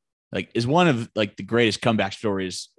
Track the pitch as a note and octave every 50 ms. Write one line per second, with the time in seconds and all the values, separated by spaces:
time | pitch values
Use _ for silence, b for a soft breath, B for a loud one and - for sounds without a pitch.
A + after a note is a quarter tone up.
0 | _ _ _ _ _ _ - F#2+ - - - A#2 A#2 B2 D3+ F3+ F3+ E3+ B2+ A2+
1 | A#2 - - A2 G#2+ G2 - - G2 F#2 A2+ A#2+ A#2+ G#2+ G2+ - - A#2+ A2+ G#2
2 | G2 F#2+ - - - G#2+ G2 F#2+ F#2+ F#2 F2+ - - - _